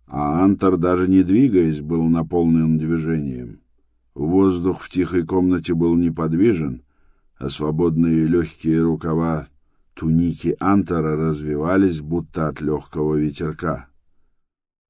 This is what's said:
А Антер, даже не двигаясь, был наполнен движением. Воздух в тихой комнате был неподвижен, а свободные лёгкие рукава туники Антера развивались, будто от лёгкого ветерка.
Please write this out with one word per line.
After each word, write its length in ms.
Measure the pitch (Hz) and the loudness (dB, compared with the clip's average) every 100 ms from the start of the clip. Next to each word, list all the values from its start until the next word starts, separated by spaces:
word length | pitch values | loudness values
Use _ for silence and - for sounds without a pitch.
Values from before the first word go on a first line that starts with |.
| _ | _
А 360 | 73 73 82 | -6 -2 2
Антер, 340 | 95 95 95 90 | 2 4 2 2
даже 300 | 87 90 92 | 2 2 4
не 160 | 95 | 4
двигаясь, 560 | 90 104 139 95 82 73 | 4 4 4 4 2 0
был 240 | 73 82 | -4 0
наполнен 760 | 82 82 80 87 82 82 80 78 | 2 0 0 0 2 2 2 0
движением. 840 | 78 82 80 80 71 62 58 50 _ _ _ _ _ | 0 -2 -2 -4 -4 -8 -12 -16 _ _ _ _ _
Воздух 680 | - 78 92 95 87 90 82 | -6 0 4 4 2 -2 -4
в 80 | - | -6
тихой 360 | 90 85 90 82 | -4 -2 -2 0
комнате 480 | 92 90 87 82 | 0 2 0 0
был 220 | 85 85 85 | 0 2 2
неподвижен, 880 | 85 82 80 82 117 87 73 62 - _ _ _ _ _ | 0 -2 -2 2 2 2 -2 -8 -14 _ _ _ _ _
а 120 | 69 | -10
свободные 800 | - 76 78 85 80 85 80 80 | -6 -4 0 0 2 2 2 2
лёгкие 540 | 85 78 - 80 80 | 0 -2 -4 -2 0
рукава 680 | 82 78 82 80 82 80 71 _ _ _ _ | 0 -2 -2 -2 -2 -4 -8 _ _ _ _
туники 640 | - 80 80 87 80 85 - | -8 0 2 0 -2 -4 -2
Антера 560 | 90 101 85 85 78 76 | 0 0 0 -2 -2 -2
развивались, 880 | 80 76 76 73 82 95 98 78 | -2 -4 -4 -4 0 2 2 0
будто 480 | 76 85 80 87 78 | -4 -6 -6 -6 -6
от 100 | 71 | -4
лёгкого 560 | 73 73 - 78 76 76 | -4 -4 -6 -4 -2 0
ветерка. 720 | 76 71 80 78 85 69 - _ _ _ _ _ _ _ _ _ _ | -2 -4 -8 -6 -6 -6 -10 _ _ _ _ _ _ _ _ _ _